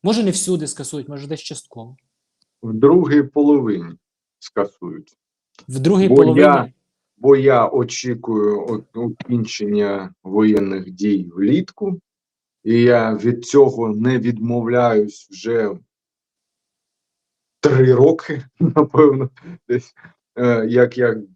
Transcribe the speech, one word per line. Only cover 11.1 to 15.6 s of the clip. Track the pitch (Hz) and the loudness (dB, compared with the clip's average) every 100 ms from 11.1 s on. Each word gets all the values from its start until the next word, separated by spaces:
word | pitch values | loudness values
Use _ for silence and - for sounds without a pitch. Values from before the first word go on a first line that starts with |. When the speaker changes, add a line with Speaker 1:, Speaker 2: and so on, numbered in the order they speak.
| 98 85 | -2 -4
Speaker 2:
влітку, | 87 101 160 190 _ 196 175 _ _ _ _ _ _ | -4 0 0 -2 _ -8 -8 _ _ _ _ _ _
і | 110 117 | -2 2
я | 120 120 110 | 4 2 0
від | 107 113 120 | -2 -4 -4
цього | - 143 135 107 113 | -2 2 2 0 -6
не | 107 120 127 | -2 -2 -2
відмовляюсь | 113 113 113 120 113 120 120 107 104 - _ | -4 -6 -6 -4 -2 0 2 0 -2 -8 _
вже | 95 107 117 | -12 -4 -4